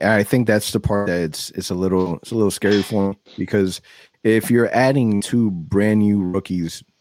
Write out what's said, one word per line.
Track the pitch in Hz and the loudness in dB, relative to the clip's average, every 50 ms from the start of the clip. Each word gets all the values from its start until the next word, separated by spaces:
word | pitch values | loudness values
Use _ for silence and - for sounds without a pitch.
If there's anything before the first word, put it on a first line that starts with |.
I | 85 104 110 101 | 0 2 2 2
think | 101 - 135 127 113 | 2 2 0 2 2
that's | 110 107 104 - - | 2 2 0 0 -2
the | - 104 | -4 -2
part | - - 104 101 101 95 | -2 -2 -2 -2 -2 -2
that | 87 87 | -2 -2
it's, | 85 80 - - - - | -2 -4 -6 -10 -12 -10
it's | - 95 90 - | -10 -10 -8 -6
a | 90 | -4
little, | 90 95 90 92 92 92 90 82 - | -2 0 0 0 0 0 -2 -4 -8
it's | - - | -8 -6
a | 117 | -2
little | 110 104 95 | 0 0 0
scary | - - - 101 104 101 | 0 0 0 2 2 2
for | 95 - 110 101 98 98 | 0 0 -2 -2 -2 -2
him, | 98 - _ - - | -4 -8 _ -16 -10
because | - 92 - 107 101 95 95 92 - - - - - - _ _ _ | -10 -6 -2 0 0 0 0 -2 -8 -14 -20 -20 -20 -20 _ _ _
if | - 110 110 110 - - | 0 2 2 2 2 2
you're | 120 117 117 - | 2 2 2 2
adding | - 117 131 131 139 139 120 110 104 101 | 2 2 2 4 2 2 2 2 0 0
two | - - 127 120 113 104 | -2 0 0 0 0 0
brand | 92 85 76 - 98 98 104 107 107 107 | -2 -4 -6 -2 0 2 2 4 4 4
new | 104 104 104 101 | 4 2 2 2
rookies | 92 90 92 98 - - 92 87 82 82 - - - _ _ _ | 0 -2 -4 -4 -4 -4 -4 -4 -4 -6 -8 -12 -18 _ _ _